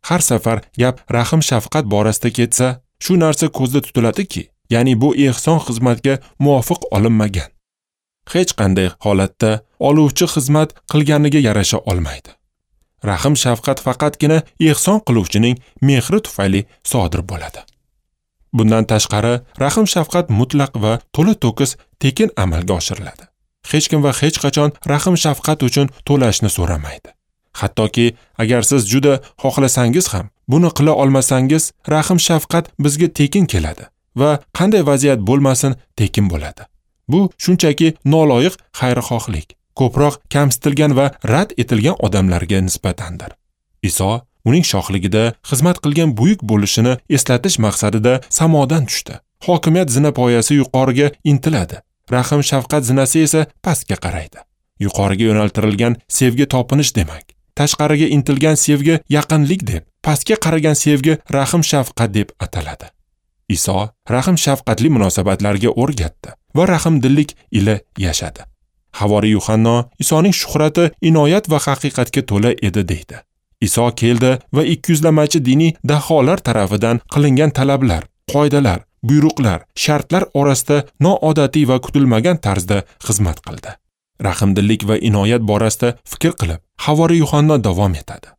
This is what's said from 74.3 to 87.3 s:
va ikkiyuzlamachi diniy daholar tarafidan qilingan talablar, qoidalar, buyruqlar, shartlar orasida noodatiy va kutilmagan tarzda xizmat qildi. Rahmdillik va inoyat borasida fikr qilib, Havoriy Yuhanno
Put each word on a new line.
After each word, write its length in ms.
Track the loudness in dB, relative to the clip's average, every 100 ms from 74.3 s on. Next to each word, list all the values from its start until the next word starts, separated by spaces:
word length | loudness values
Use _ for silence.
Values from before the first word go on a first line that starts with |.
| 0 _
va 140 | -2
ikkiyuzlamachi 760 | 0 -2 0 2 4 2 2 0
diniy 360 | 2 4 2 0
daholar 600 | -2 -2 2 2 2 0
tarafidan 640 | -2 -2 0 0 -2 -2
qilingan 460 | -2 0 2 4 2
talablar, 520 | 0 0 0 0 -2 -6 _
qoidalar, 580 | -4 0 2 2 2 -2 _ _
buyruqlar, 640 | 0 4 2 2 -2 -2 -8
shartlar 540 | -6 -2 -2 0 -2 -2
orasida 520 | 0 0 0 0 -2 -2
noodatiy 720 | _ 2 2 2 2 2 2 2
va 120 | 0
kutilmagan 580 | 0 2 4 2 2 0
tarzda 460 | 0 -2 -2 -4 -4 _
xizmat 440 | -6 -2 -2 -4
qildi. 360 | -12 -14 -16 -18 _ _ _ _
Rahmdillik 680 | -6 -2 0 2 0 0 -2
va 80 | 0
inoyat 440 | 0 2 2 0
borasida 540 | 0 0 0 0 -4 -4
fikr 320 | -16 -4 -4
qilib, 260 | -2 -6 -6 _
Havoriy 480 | -8 -2 2 2 2
Yuhanno 340 | 2